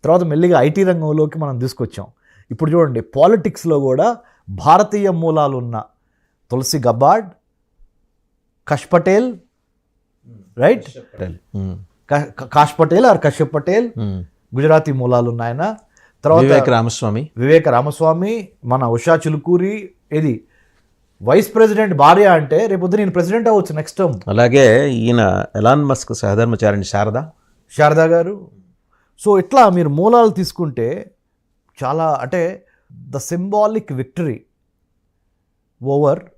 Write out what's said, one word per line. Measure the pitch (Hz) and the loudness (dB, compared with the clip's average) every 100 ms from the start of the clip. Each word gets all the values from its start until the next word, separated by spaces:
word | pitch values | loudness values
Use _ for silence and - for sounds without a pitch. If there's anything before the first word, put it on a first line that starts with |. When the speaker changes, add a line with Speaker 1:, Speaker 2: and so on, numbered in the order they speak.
Speaker 1:
తర్వాత | - 175 | 2 2
మెల్లిగా | 175 151 175 165 | 2 0 2 4
ఐటీ | 135 160 | 2 2
రంగంలోకి | 190 175 156 151 151 160 | 0 0 -2 -2 -2 -4
మనం | 147 123 | -8 -6
తీసుకొచ్చాం. | 127 - 120 - 95 _ _ _ _ | -8 -6 -10 -10 -18 _ _ _ _
ఇప్పుడు | 117 156 | -6 -2
చూడండి, | 170 156 117 | 0 0 -2
పాలిటిక్స్లో | 117 135 165 220 170 - 165 147 | -8 2 2 4 -2 -6 -2 -2
కూడా | 135 131 202 233 _ _ - | 0 0 0 -2 _ _ -16
భారతీయ | 98 139 175 208 208 196 | -4 2 4 4 0 -2
మూలాలున్న | 170 165 156 143 135 120 113 - _ _ _ _ _ _ | -2 -2 0 0 -2 -8 -10 -12 _ _ _ _ _ _
తులసి | 127 131 156 120 | -6 -4 -2 -2
గబార్డ్, | 117 143 208 196 _ _ _ _ _ _ _ _ _ _ _ _ _ - | 2 2 2 -2 _ _ _ _ _ _ _ _ _ _ _ _ _ -8
కష్ | 147 - | -8 0
పటేల్, | 175 170 196 254 202 _ _ _ _ _ _ _ _ _ 113 _ - | 0 2 0 0 -8 _ _ _ _ _ _ _ _ _ -20 _ 0
రైట్? | 143 240 - - - | 2 2 -4 -20 -20
Speaker 2:
పటేల్. | 98 90 85 _ 101 | -14 -12 -12 _ -10
మ్మ్. | 95 90 95 _ _ | -8 -10 -16 _ _
Speaker 1:
క-, | 143 147 - | -4 -4 -12
క-, | |
కాష్ | 127 151 147 - | -2 0 0 2
పటేల్ | 160 175 254 | 2 4 4
or | 196 | 4
కశ్యప్ | 151 - 147 | 0 -2 -4
పటేల్, | 151 143 202 240 - | -4 -2 -2 -2 -6
Speaker 2:
మ్మ్. | 104 95 87 _ _ 120 | -8 -8 -12 _ _ -2
Speaker 1:
గుజరాతీ | 151 156 156 | 2 2 2
మూలాలు | 131 123 123 120 | -4 0 0 0
ఉన్న | 117 | -4
ఆయన. | 117 123 185 220 _ _ _ _ | -8 -6 -6 -8 _ _ _ _
తర్వాత | 147 160 | 2 4
Speaker 2:
వివేక్ | 139 139 131 | 4 4 2
రామస్వామి. | 117 113 - 117 107 151 - | 0 0 -4 -4 -4 -8 -6
Speaker 1:
వివేక | 127 160 156 | 2 4 4
రామస్వామి, | 120 147 143 160 165 190 226 190 _ | 0 -2 -2 -2 0 -4 -6 -10 _
మన | 120 131 | -4 -2
ఉషా | 123 117 165 165 | -2 -2 0 0
చిలుకూరి, | 160 156 156 175 185 214 196 _ _ | 0 -6 0 0 0 -6 -12 _ _
ఇది | 151 156 120 _ _ _ _ _ _ _ _ | -4 -2 -4 _ _ _ _ _ _ _ _
వైస్ | 104 165 214 | 0 2 2
ప్రెసిడెంట్ | - 220 208 214 | 2 2 2 -2
భార్య | 156 143 180 202 | 4 6 6 6
అంటే | 165 143 151 220 | 4 2 0 0
రేపొద్దు | 190 180 208 | -2 -2 -2
నేను | 196 | -2
ప్రెసిడెంట్ | 175 170 220 233 | -2 -2 0 2
అవ్వచ్చు | 208 185 151 | 0 0 -8
నెక్స్ట్ | 151 - | -10 -4
టర్మ్. | 180 107 98 | -4 -4 -4
Speaker 2:
అలాగే | 104 120 131 127 113 143 | 2 4 6 6 6 2
ఈయన | 120 113 120 101 95 - - | -2 0 2 2 0 -4 0
ఎలాన్ | 110 143 | 2 2
మస్క్ | 143 131 - | 0 -4 -6
సహధర్మచారిణి | 107 104 101 117 113 110 101 | -6 -2 0 0 0 0 0
శారద. | 92 101 104 113 156 _ _ _ _ - | -4 -4 -4 -4 -10 _ _ _ _ 0
Speaker 1:
శారద | 151 151 | 2 4
గారు. | 160 170 165 202 185 _ _ _ _ _ _ _ 214 | 2 2 0 -8 -16 _ _ _ _ _ _ _ 0
So | 196 | 0
ఇట్లా | 180 269 220 | 2 4 4
మీరు | 175 156 | 4 -2
మూలాలు | 143 202 240 226 | 0 2 4 4
తీసుకుంటే | 180 185 - 165 127 120 185 208 _ _ _ _ _ _ _ | 0 -8 -6 -8 -6 -6 -6 -14 _ _ _ _ _ _ _
చాలా, | 131 151 160 139 | -6 -4 -2 -4
అంటే | 127 180 170 190 _ _ _ - 120 | -4 -4 -4 -8 _ _ _ -20 -12
the | 135 - | -12 -8
symbolic | 170 190 208 214 220 214 127 | -8 -4 0 0 -2 -8 -10
victory | 127 - 160 113 _ _ _ _ _ _ _ _ _ _ _ _ _ _ 127 | -10 -8 -8 -8 _ _ _ _ _ _ _ _ _ _ _ _ _ _ -4
over | 139 147 170 - | -2 0 -2 -8